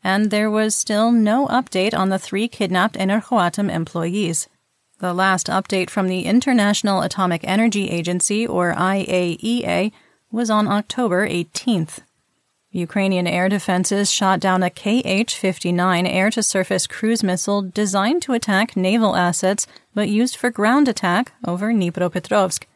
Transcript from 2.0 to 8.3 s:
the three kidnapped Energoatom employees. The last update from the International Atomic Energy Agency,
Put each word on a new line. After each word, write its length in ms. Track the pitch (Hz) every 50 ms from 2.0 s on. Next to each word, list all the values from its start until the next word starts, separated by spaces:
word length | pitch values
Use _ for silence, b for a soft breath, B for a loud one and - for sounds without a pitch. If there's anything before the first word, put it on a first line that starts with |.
| 190 190
the 100 | 190 190
three 300 | - - - 196 220 240
kidnapped 480 | - - 214 180 180 185 185 220 -
Energoatom 760 | - 190 190 202 220 208 - - 226 180 175 170 - 202 196
employees. 800 | - 165 165 156 - 170 165 170 175 208 214 165 165 160 - _ _ _ _ _ _ _ _ _ _ _
The 140 | - 180 175
last 360 | 180 190 190 190 180 - -
update 420 | - 190 190 - - 190 180 -
from 180 | - - 190 185
the 140 | 185 185 -
International 800 | 165 196 247 254 277 254 240 202 208 208 - - 202 196 190 -
Atomic 400 | 180 - - 190 180 170 165 -
Energy 460 | - 185 202 226 233 196 208 196 -
Agency, 560 | - 170 165 170 180 180 - -